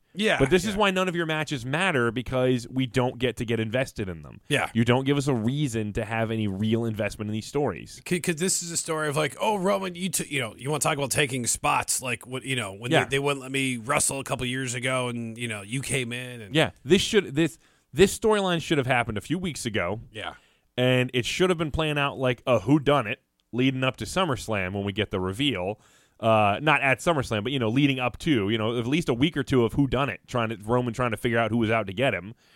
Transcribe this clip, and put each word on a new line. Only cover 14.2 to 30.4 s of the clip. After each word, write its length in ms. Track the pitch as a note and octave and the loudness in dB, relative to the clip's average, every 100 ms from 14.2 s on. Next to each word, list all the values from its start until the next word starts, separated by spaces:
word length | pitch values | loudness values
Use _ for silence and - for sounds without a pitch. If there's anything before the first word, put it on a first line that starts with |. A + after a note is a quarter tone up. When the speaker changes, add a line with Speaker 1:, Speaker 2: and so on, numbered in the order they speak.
Speaker 1:
couple 200 | C3 C3+ B2+ | -4 -4 -2
years 280 | C3 C3 | -4 -4
ago 320 | B2 B2+ C3 B2 | -4 -2 -2 -2
and, 300 | A#2+ A2+ A2+ | -4 -8 -8
you 80 | A#2+ | -8
know, 160 | G#2+ | -8
you 200 | G2 C3 | -6 -6
came 300 | B2+ C#3 A#2+ | -2 -2 -2
in 280 | A#2+ B2+ B2 | -6 -10 -12
and" 120 | G2+ | -4
Speaker 2:
Yeah, 160 | D3+ C3+ - | 0 0 -2
this 180 | B2+ F#3 | 2 2
should, 340 | - A3 B2+ C3+ | 4 2 2 0
this, 200 | E3 - _ _ _ | 0 -2 _ _ _
this 260 | B2+ G3 - | 4 4 4
storyline 420 | A3 G#3+ G3 E3+ | 2 4 2 0
should 180 | - D#3 | 2 0
have 100 | B2+ | 2
happened 300 | B2+ A#2 G#2 | 2 0 -4
a 40 | |
few 160 | - E3+ | -4 -4
weeks 280 | F3+ C3 B2 | -4 -6 -4
ago. 340 | G2+ F2 G#2+ A2+ | -2 -2 -4 -8
Speaker 1:
Yeah. 240 | G#2 F2 - _ _ _ - | -12 -12 -12 _ _ _ 0
Speaker 2:
And 340 | B2+ B2+ B2+ | 4 4 2
it 120 | B2+ A#2 | 0 -2
should 220 | - F3+ | 2 2
have 80 | E3+ | 0
been 120 | D#3+ | -2
playing 280 | D#3+ D#3 D3 | -2 -2 0
out 200 | C#3+ G#2 | -2 0
like 240 | B2+ B2 | 0 0
a 140 | - A#2 | 2 2
whodunit 560 | G2 D3+ C#3+ D3 G#2+ - _ _ _ | 4 4 6 2 2 -6 _ _ _
leading 320 | A#2 C3 C3 | 0 2 2
up 120 | C3 - | -2 -2
to 60 | |
SummerSlam 680 | A2 F3+ F#3 B2 - G#2+ F#2 | -4 0 0 -2 -2 -2 -2
when 120 | G2+ | -2
we 80 | G2+ | -2
get 180 | G2+ G2+ | -2 0
the 80 | G2 | 0
reveal. 580 | F#2 G2 C#3+ G2 F2+ G#2+ _ _ _ _ | -2 0 0 0 -4 -6 _ _ _ _
Uh, 380 | A2+ A2 G#2 G2+ | 4 6 4 2
not 200 | D3+ C#3+ | 2 2
at 160 | C3+ C3 | 2 2
SummerSlam, 460 | F3 D#3 A#2+ A2 | 2 0 0 -2
but, 80 | A2 | -2
you 80 | C#3 | 0
know, 80 | A2 | 2
leading 320 | B2 C#3+ C3 | 4 2 2
up 180 | B2 - | -4 -2
to, 300 | - C3 G2 | 0 2 2
you 80 | A2+ | 0
know, 180 | A2 A#2+ | 0 -2
at 120 | A#2 | 0
least 200 | D#3 D#3+ | 0 0
a 60 | |
week 220 | A#2+ D#3 D3 | 0 0 0
or 80 | |
two 200 | B2+ C3+ | 2 2
of 100 | A2+ | 4
whodunit, 440 | - C#3 B2 C#3 F#2 - | 2 2 0 -2 -4 -4
trying 220 | B2 | -2